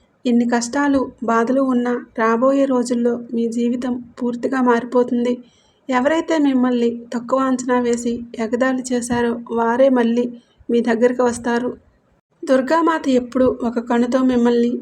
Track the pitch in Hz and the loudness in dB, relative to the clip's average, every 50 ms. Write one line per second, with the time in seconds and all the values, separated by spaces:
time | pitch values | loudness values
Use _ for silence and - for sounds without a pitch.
0 | _ _ _ _ - 254 233 240 240 240 240 233 233 240 - 285 285 285 277 269 | _ _ _ _ -2 0 2 2 2 2 0 -2 -2 -2 -2 -2 0 2 2 0
1 | 247 - - - 233 214 233 226 233 233 262 269 269 262 254 240 240 247 240 247 | 0 -4 -8 -6 -4 0 0 2 2 2 2 0 0 2 0 0 0 -2 -2 -4
2 | 247 - - - 226 226 226 233 254 269 277 277 269 269 254 247 240 247 247 240 | -6 -8 -4 -2 0 2 2 2 2 2 2 2 2 2 2 0 0 0 -2 0
3 | 240 240 240 240 - - 240 233 233 226 226 240 240 240 247 247 254 254 247 247 | 0 0 -2 -2 -6 -6 -4 -4 -2 -2 -2 -2 -2 -2 -2 -2 -4 -4 -6 -6
4 | - - - - 247 240 240 240 240 262 269 262 254 247 233 233 247 240 - 247 | -8 -12 -10 -6 -4 -4 -4 -4 -4 -2 -2 0 2 2 2 2 0 0 0 0
5 | 247 240 247 240 240 247 240 240 - - _ _ _ _ _ _ _ - 262 247 | 0 2 0 -2 0 -2 -2 -4 -8 -14 _ _ _ _ _ _ _ -4 -2 0
6 | 254 294 320 320 320 320 320 320 294 277 262 254 247 254 247 240 233 233 233 233 | 2 2 0 0 0 0 0 2 2 2 2 2 2 2 2 2 0 0 -2 -4
7 | - - - 233 240 - 262 262 269 262 254 247 247 254 247 247 247 240 240 233 | -8 -8 -8 -8 -4 -2 0 0 0 0 -2 -2 -2 0 0 0 0 0 -2 -2
8 | 240 233 233 240 240 - - - 226 220 240 233 262 262 262 254 254 - 254 240 | -2 -4 -4 -6 -8 -10 -8 -8 -6 -4 -2 0 0 0 -2 -2 -4 -4 -4 -4
9 | 233 240 240 240 240 233 233 240 - - 233 233 233 226 233 247 269 277 254 247 | -4 -2 -2 -2 0 -2 -2 -6 -8 -6 -4 -2 0 2 2 4 4 4 4 4
10 | 240 226 233 240 240 240 - - - _ _ _ _ - 233 240 233 233 226 214 | 2 2 2 0 -2 -2 -6 -12 -20 _ _ _ _ -2 0 0 2 2 2 2
11 | 240 247 254 247 254 240 233 - - 247 233 240 247 247 - - - _ _ _ | 2 2 2 2 0 0 0 -2 -4 -2 -2 -2 -2 -4 -6 -10 -16 _ _ _
12 | _ _ _ _ _ _ _ _ - 302 262 262 247 269 320 330 330 330 320 311 | _ _ _ _ _ _ _ _ -2 0 2 2 2 2 2 2 2 2 0 0
13 | 311 277 254 247 247 - - 254 254 247 247 - 254 233 233 240 233 - 247 240 | 0 0 2 2 0 0 0 2 2 2 0 0 -4 -4 -4 -4 -2 0 0 0
14 | 240 240 247 262 262 254 254 240 233 240 240 240 240 240 254 240 | 2 2 0 2 2 2 2 2 2 2 2 2 2 0 -2 -4